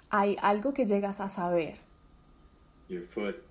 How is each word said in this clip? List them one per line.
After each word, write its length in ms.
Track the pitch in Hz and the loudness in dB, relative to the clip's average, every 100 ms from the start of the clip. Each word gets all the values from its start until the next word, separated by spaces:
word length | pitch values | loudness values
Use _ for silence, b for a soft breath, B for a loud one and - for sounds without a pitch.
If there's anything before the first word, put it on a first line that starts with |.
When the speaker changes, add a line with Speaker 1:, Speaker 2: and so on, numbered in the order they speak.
| - | -2
Speaker 1:
hay 260 | 208 202 190 | 2 2 2
algo 300 | 196 208 262 | 2 2 0
que 100 | 277 | 0
llegas 360 | 220 202 202 196 | 2 2 0 -4
a 80 | 196 | -6
saber. 480 | 190 175 175 151 - - - - - - - - - - - - | -2 2 2 0 -6 -20 -20 -20 -20 -20 -20 -20 -20 -20 -20 -12
Speaker 2:
Your 140 | 90 | -10
foot 340 | 87 - 104 - - | -8 -4 -4 -4 -8